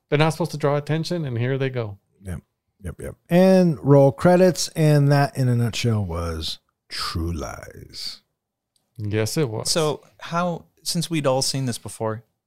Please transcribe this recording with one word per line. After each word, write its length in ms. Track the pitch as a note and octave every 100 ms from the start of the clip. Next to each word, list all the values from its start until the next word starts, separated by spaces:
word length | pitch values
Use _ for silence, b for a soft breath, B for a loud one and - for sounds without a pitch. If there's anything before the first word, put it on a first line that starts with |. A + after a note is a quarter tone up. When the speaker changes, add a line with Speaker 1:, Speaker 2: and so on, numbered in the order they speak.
| _
Speaker 1:
they're 100 | D3
not 120 | D#3
supposed 200 | D3+ D#3+
to 60 | D3
draw 180 | C#3+ C#3+
attention, 480 | C#3+ D#3 D#3+ F3
and 140 | C#3+ A#2
here 200 | B2 C3+
they 120 | C3+
go. 300 | B2 A2 G2 _ _
Speaker 2:
Yep, 200 | F#2+ E2 - _ _ _
yep, 120 | F2+ -
yep. 160 | C#2+ - _
And 480 | E3+ F#3+ F#3+ F3 D3+
roll 300 | C3+ C#3+ C#3
credits, 560 | - F3+ F3+ F#3 - -
and 400 | - D#3 D3 C#3+
that, 280 | C#3+ C#3 C3+
in 100 | B2+
a 80 | A#2+
nutshell, 480 | A#2 - A#2+ A2
was 560 | F#2+ E2 E2+ D#2+ D2+ - _ _ _
True 420 | - - E2+ E2
Lies. 920 | E2 C2 - - G1+ - - - - _ _ _ _ _ _ _ -
Speaker 1:
Yes, 400 | G#2 G#2+ G#2+ -
it 100 | C3+
was. 220 | G#2+ -
Speaker 3:
So 300 | F3 D#3 - - _
how, 460 | - E3+ F3+ E3 - _
since 260 | - F3 D#3
we'd 180 | E3 C#3+
all 140 | C3
seen 240 | C3 C3+ C3
this 120 | A2+
before, 480 | G#2+ - A2 A2 - _